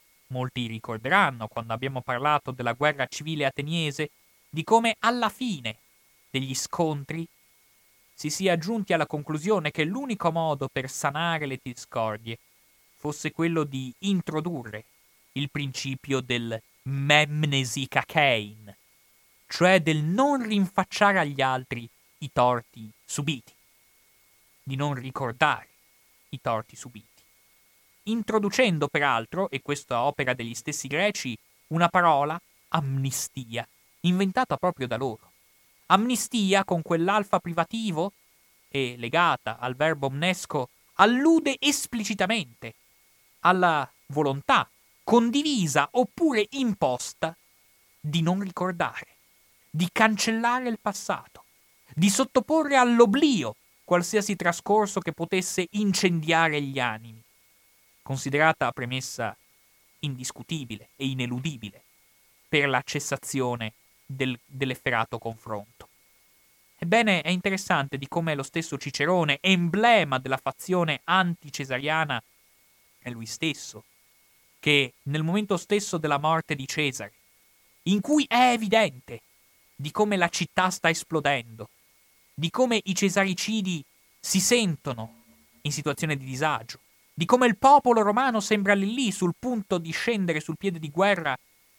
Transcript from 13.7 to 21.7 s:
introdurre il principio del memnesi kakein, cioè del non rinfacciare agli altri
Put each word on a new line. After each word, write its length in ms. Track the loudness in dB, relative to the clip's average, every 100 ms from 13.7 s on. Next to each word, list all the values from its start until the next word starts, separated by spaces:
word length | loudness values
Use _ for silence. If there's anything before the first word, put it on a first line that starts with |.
| -4 -8 -6
introdurre 840 | -2 0 -2 -4 -4 -6 -8 -14 -16 _ _ _ _
il 180 | -6 -6
principio 720 | -6 -8 -6 -8 -8 -2 -2
del 400 | 0 -4 -4 -8 -10 _
memnesi 1040 | -8 -2 4 6 4 2 0 0 -2 -2 -2
kakein, 840 | -2 0 2 4 4 -2 -10 -20 -20 _ _ _ _ _ _ -10
cioè 340 | 2 6 6
del 180 | 4 0
non 480 | 2 2 2 2 0
rinfacciare 720 | 0 2 0 -4 2 4 4
agli 220 | 2 0
altri 480 | 0 0 -4